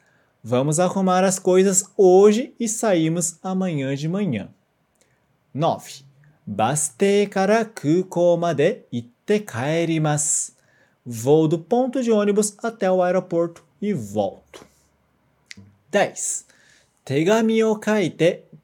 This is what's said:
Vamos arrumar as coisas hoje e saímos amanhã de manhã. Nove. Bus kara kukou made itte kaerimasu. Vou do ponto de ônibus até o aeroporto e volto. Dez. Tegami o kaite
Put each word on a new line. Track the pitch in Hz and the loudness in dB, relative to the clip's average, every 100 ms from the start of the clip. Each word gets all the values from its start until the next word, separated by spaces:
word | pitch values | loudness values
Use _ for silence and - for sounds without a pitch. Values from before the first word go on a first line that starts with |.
| _ _ _ _ | _ _ _ _
Vamos | 110 123 143 156 | -4 -2 0 0
arrumar | 180 185 185 180 190 | 0 0 0 2 2
as | 185 | 0
coisas | - 185 190 185 - - | 2 2 4 0 -2 4
hoje | 190 185 208 214 269 - | 6 8 6 4 -2 -6
e | 233 | -6
saímos | 220 226 180 160 170 165 - | -2 0 2 0 -2 -4 -6
amanhã | 185 185 185 156 135 | -6 -4 -2 -2 -4
de | 139 156 | -4 -4
manhã. | 185 202 110 92 _ _ _ _ _ _ _ _ _ _ | -4 -4 -4 -8 _ _ _ _ _ _ _ _ _ _
Nove. | 123 160 107 - - - _ _ _ - | -4 -2 -2 -8 -20 -20 _ _ _ -10
Bus | 101 117 147 - - 202 202 202 | -2 -2 -2 -4 -2 0 2 0
kara | 202 196 220 220 | 0 0 0 -2
kukou | - 139 170 185 175 175 170 | -4 0 0 0 0 2 2
made | 170 147 151 247 - | 0 0 0 -2 -8
itte | 120 120 _ - 208 | -10 -10 _ -2 -2
kaerimasu. | 208 113 135 165 165 160 156 147 - - - - _ _ _ _ - | -2 -6 -4 -2 -2 -2 0 -2 -2 -4 -6 -14 _ _ _ _ -14
Vou | 117 120 151 160 | -6 2 4 4
do | 165 | 0
ponto | 165 240 262 269 | -2 -2 -2 -2
de | 233 | 0
ônibus | 214 208 202 208 - | 0 2 0 -2 -4
até | 233 226 190 | -10 -4 0
o | 185 | 0
aeroporto | 180 185 185 170 170 170 _ _ | 0 0 -2 -2 -4 -6 _ _
e | 202 | -6
volto. | 180 104 101 95 - _ - - _ _ _ _ _ _ _ - - - _ _ | -4 -4 -4 -4 -6 _ -20 -20 _ _ _ _ _ _ _ -20 -20 -20 _ _
Dez. | 202 185 - - - - _ _ _ _ _ | 0 0 -4 -8 -10 -12 _ _ _ _ _
Tegami | - 135 160 226 220 220 | -4 -2 2 2 2 2
o | 220 214 | 0 0
kaite | 214 214 175 - 165 - - - | -2 -2 -2 0 0 0 -8 -20